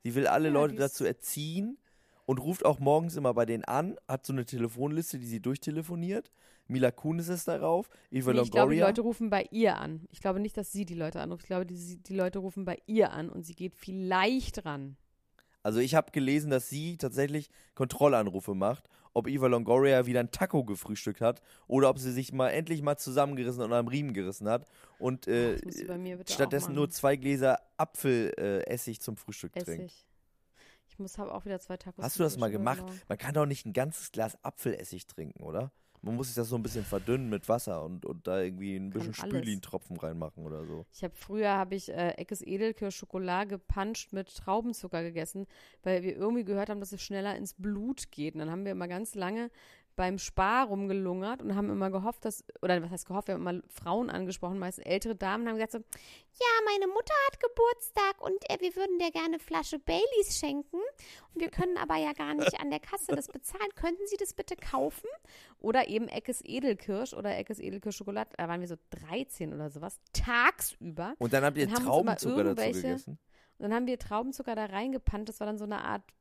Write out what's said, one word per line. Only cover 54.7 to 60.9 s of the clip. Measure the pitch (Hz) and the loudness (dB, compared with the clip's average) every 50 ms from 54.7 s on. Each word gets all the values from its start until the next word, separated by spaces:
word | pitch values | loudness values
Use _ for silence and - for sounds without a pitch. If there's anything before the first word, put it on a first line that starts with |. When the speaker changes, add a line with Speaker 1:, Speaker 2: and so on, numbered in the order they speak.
| 190 - - | -8 -8 -2
Speaker 2:
ältere | - 180 196 - 226 220 | 0 0 0 0 -2 -4
Damen, | 185 202 190 202 226 233 233 | -2 -2 -2 -2 0 -2 -2
haben | 220 | 0
gesagt | 220 220 220 | -2 -2 -2
so, | - 220 | -4 -10
„Ja, | 220 _ - - - - - - _ _ _ - 494 480 453 453 440 | -10 _ -16 -16 -16 -20 -20 -20 _ _ _ 2 4 6 6 6 4
meine | 427 403 403 392 | 4 2 2 2
Mutter | 370 381 440 480 - 622 571 554 | 2 0 0 0 2 2 4 4
hat | 554 554 - | 2 2 0
Geburtstag | - 480 480 - 466 480 480 480 - - - 427 403 392 392 - | -2 0 4 4 4 4 4 0 -6 -4 0 2 2 2 0 -2
und, | - - 381 403 - - | -2 -2 -2 -2 -2 -4
äh, | - 359 | -2 0
wir | 359 359 349 | 0 -2 0
würden | 381 392 403 359 349 | 0 0 0 2 2
der | 349 330 | 0 0
gerne | 320 330 320 330 330 320 | 0 0 0 0 -2 -2
Flasche | - - 330 330 294 - - 285 | -4 -2 -2 -2 -2 -2 -6 -4
Baileys | _ - 330 339 427 539 539 427 392 - - - | _ 0 2 4 4 4 4 4 2 4 0 -2
schenken | - 294 277 285 285 - - 349 427 539 | -2 -2 -2 -4 -4 -4 -4 -4 -4 -4